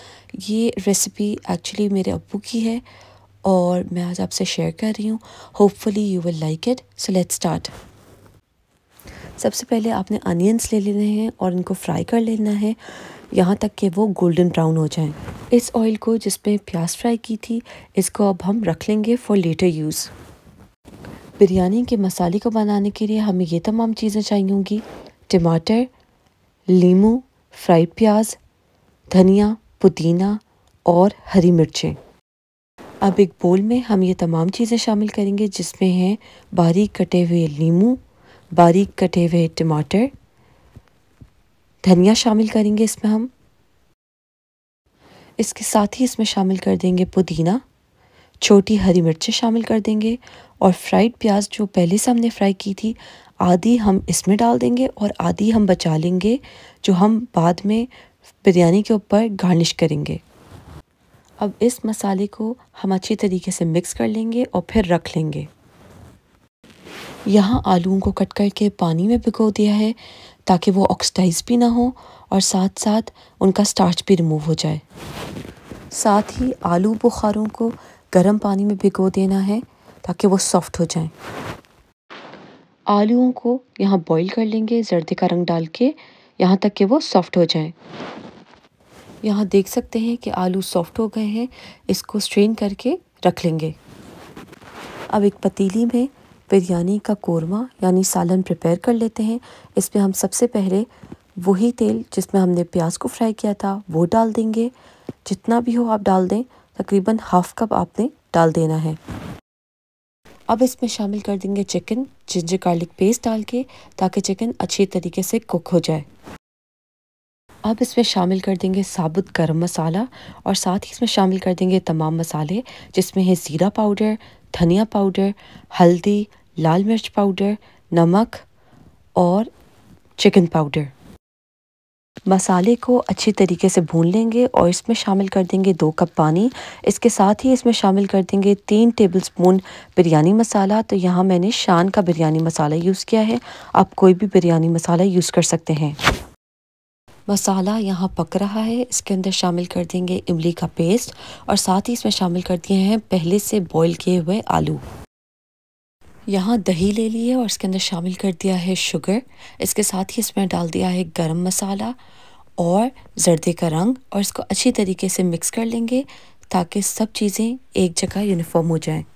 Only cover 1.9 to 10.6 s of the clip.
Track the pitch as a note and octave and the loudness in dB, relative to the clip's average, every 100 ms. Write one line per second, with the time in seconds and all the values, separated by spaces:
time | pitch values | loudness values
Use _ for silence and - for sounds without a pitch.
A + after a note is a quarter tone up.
1.9 | G3 F#3+ F3 - G3+ - A#3 A3 A#3 - | 0 -2 -6 -6 -12 -8 -4 -4 -4 -8
2.9 | - - - _ _ - F#3+ F3 F3+ F3+ | -20 -20 -20 _ _ 0 2 2 0 -2
3.9 | F3 F3 F3+ F3+ - F#3 - E3 E3 A3 | -4 -6 -6 -6 -4 -4 -4 -4 -4 -4
4.9 | G#3+ G#3+ A3 - - - - G#3 F#3+ - | -4 -4 -6 -10 -20 -8 2 2 2 -4
5.9 | G3+ G#3 F#3 E3+ E3 D#3 D#3+ - B3+ - | -2 -2 -2 -4 -4 -4 -4 -4 -4 -6
6.9 | - - F#3 F3 - F3 E3 - - - | -12 -4 -2 -2 -2 -4 -4 -8 -18 -20
7.9 | - _ - - _ _ _ _ _ _ | -20 _ -20 -20 _ _ _ _ _ _
8.9 | _ - - - - A3 - - A#3 A3 | _ -20 -20 -20 -6 -6 -4 -4 -4 -2
9.9 | A3+ F#3+ G#3 F#3+ E3+ F#3 A3+ | -4 -4 -6 -4 0 2 0